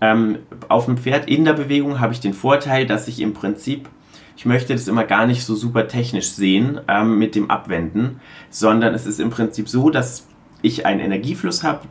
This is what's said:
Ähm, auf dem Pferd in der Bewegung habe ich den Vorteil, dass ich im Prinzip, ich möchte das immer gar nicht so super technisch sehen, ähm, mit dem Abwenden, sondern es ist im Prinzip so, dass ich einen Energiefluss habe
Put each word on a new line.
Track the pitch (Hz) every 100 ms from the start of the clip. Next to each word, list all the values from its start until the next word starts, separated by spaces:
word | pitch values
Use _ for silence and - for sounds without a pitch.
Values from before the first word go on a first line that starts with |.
Ähm, | 110 110 110 104 - - -
auf | - 123
dem | 120
Pferd | - 143 147
in | 147 160
der |
Bewegung | 151 139 143 143 139
habe | 117
ich | 117
den | 101
Vorteil, | 95 131 143 143 131 127
dass | 107 -
ich | 123
im | 107
Prinzip, | 104 98 104 - - - - _ - - -
ich | 123
möchte | 123 123
das | 123 98
immer | 117 110
gar | 101 117
nicht | 123 -
so | 107
super | 117 120 110
technisch | 123 120 101 -
sehen, | - 95 95 127 147 -
ähm, | 101 110 110
mit | 110
dem | 107 98
Abwenden, | 101 - 87 82 92 127 123 - - -
sondern | - 110 110 113
es | 95 98
ist | 107
im | 101
Prinzip | 120 110 - 104
so, | 123 147
dass | 139 123 - - - _ -
ich | 110 - 98
einen | 98
Energiefluss | 95 95 120 180 185 -
habe | 165 - -